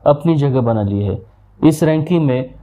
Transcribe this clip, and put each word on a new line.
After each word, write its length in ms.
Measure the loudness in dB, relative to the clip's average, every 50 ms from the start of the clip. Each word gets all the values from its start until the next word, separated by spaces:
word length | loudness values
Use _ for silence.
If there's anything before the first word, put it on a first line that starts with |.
| 2
अपनी 280 | 0 0 2 0 0 0
जगह 240 | 2 0 0 0 0
बना 220 | 0 0 0 0
ली 200 | -2 -2 -2 -2
है। 140 | -2 -4 -6 -8 -10 -18 _ _ -20 _ _ 0
इस 220 | 2 2 2 2
रैंकिंग 420 | 0 0 0 -2 -2 0 0 0 2
में 280 | 0 0 -2 -4 -8 -14 -20